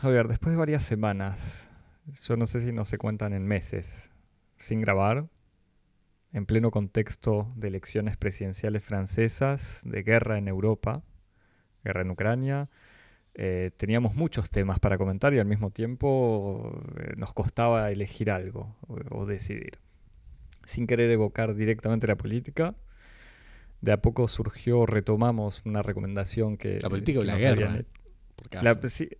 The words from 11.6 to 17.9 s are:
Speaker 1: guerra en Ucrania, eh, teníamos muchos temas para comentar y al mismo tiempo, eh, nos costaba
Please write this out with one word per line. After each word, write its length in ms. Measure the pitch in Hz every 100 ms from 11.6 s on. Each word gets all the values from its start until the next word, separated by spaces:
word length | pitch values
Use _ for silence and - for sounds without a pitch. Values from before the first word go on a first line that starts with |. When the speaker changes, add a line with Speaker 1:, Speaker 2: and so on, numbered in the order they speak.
| _ _
Speaker 1:
guerra 180 | 107 95
en 80 | 92
Ucrania, 600 | 90 101 120 135 139 143 _ - - - _ _ -
eh, 340 | 95 92 92 -
teníamos 380 | 101 113 120 110
muchos 340 | 165 - -
temas 300 | - 98 92
para 180 | 101 95
comentar 360 | 95 95 143 139
y 40 |
al 60 | 101
mismo 240 | 104 104
tiempo, 1120 | 98 113 127 143 135 120 107 98 98 113 78 - -
eh, 160 | - -
nos 180 | -
costaba 580 | - 101 - 117 113 107